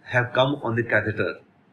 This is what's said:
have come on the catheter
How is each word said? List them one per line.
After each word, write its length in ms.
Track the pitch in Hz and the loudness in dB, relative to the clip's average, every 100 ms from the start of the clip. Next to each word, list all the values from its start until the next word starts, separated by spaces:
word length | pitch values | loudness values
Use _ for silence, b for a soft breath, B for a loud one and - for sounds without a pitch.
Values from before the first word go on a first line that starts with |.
| - | -2
have 280 | 123 120 | -2 2
come 220 | 127 135 143 | 2 2 0
on 120 | 113 113 | -2 -2
the 80 | |
catheter 560 | 117 110 104 104 90 - - _ _ | 0 0 0 -2 -4 -6 -14 _ _